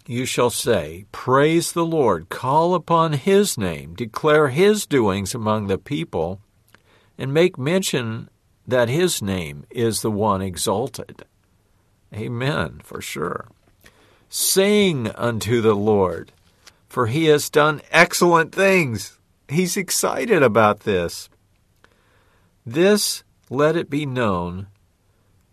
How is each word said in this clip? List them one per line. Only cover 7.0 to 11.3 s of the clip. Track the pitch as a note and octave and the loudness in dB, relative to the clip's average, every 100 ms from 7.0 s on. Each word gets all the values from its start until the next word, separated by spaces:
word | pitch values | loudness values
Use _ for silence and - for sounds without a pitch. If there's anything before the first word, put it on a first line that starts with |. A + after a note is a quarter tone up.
| _ - | _ -10
and | C3 | -2
make | D3+ F3+ D#3 | 2 0 0
mention | C3+ F#3+ F#3+ D3 A2+ A#2 A2 _ _ _ - | -2 -2 -2 -4 -4 -8 -12 _ _ _ -2
that | B2+ A#2+ | 0 2
his | D3+ F3+ - | 0 0 -2
name | G2 F#2+ D#2 C#2+ - | -4 -4 -6 -12 -12
is | - A2+ G2+ | -4 -2 -2
the | A#2 | -2
one | G#2 G#2+ F#2+ | 0 0 0
exalted.'" | G2 F2 A2+ G2+ B2+ - - - - | -4 -4 -2 -2 -4 -8 -16 -20 -20